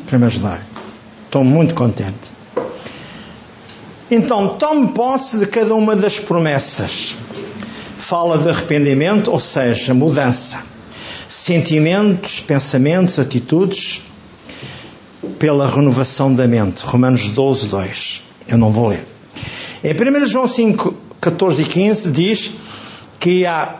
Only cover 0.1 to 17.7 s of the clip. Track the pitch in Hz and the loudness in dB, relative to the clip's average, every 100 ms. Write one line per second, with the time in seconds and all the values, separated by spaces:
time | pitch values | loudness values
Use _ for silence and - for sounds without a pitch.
0.1 | 127 120 98 101 85 - - - - - | 2 2 2 -4 -6 -12 -18 -18 -20 -20
1.1 | - - 139 131 151 160 - 123 95 101 | -20 -4 2 4 4 4 2 0 0 -4
2.1 | 98 - - - - - - - - - | -8 -14 -20 -12 -8 -8 -10 -16 -16 -18
3.1 | - - - - - - - - - - | -18 -20 -20 -20 -20 -20 -20 -20 -16 0
4.1 | 233 - 233 196 - 302 311 247 196 247 | 2 2 2 0 0 0 2 2 2 0
5.1 | 262 262 220 196 233 220 220 214 214 202 | 0 -2 -2 0 0 2 2 2 2 2
6.1 | 196 - 175 160 143 - - 87 - - | -2 -2 0 2 0 -2 -4 -6 -6 -8
7.1 | - - - - - - - - - - | -10 -12 -12 -12 -12 -14 -14 -16 -14 -4
8.1 | 170 170 160 156 160 - 147 143 135 160 | -2 2 2 2 0 0 0 2 2 2
9.1 | 208 - 156 - 151 123 110 - 127 151 | 2 2 0 -2 0 0 0 2 2 4
10.1 | 143 135 123 - - - - - - - | 2 2 0 -4 -10 -12 -20 -20 -18 -16
11.1 | - - - - 175 - 156 156 190 208 | -16 -12 -8 0 0 2 2 2 2 2
12.1 | 180 - - - 139 139 139 135 175 180 | 2 -2 -8 0 0 2 2 2 4 2
13.1 | 180 131 123 120 156 190 196 - - - | 2 0 -2 0 2 2 -2 -6 -8 -12
14.1 | - - - - - - - - - - | -20 -20 -20 -20 -18 -16 -16 -20 -20 -20
15.1 | - - - 151 143 139 131 143 123 135 | -14 -12 -2 2 4 2 4 4 4 0
16.1 | - 139 127 127 117 101 87 - 123 127 | 0 2 4 4 4 2 -2 -2 2 4
17.1 | 127 101 107 135 131 107 | 4 2 0 2 2 -2